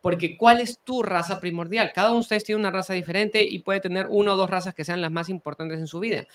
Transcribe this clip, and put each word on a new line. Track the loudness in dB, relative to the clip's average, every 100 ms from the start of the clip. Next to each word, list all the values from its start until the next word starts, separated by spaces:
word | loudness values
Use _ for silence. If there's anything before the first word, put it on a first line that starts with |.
Porque | 0 0 -2 4
¿cuál | 6 6
es | 4 -6
tu | -6 -4
raza | 0 -2 -2 -4
primordial? | -4 -6 -4 0 0
Cada | 2 4
uno | 4
de |
ustedes | 2 -2
tiene | 0 -2
una | 0
raza | -2 -2
diferente | -4 -2 0 2 2
y | 2 0
puede | -2 -2
tener | 0 -2 0
una | 2 4
o | 4
dos | 2
razas | 0 -4
que | -8 -4
sean | -2
las | -2
más | -4 -4
importantes | -6 -8 -8 -8 -6
en | -8
su | -6
vida, | -4 -4 -6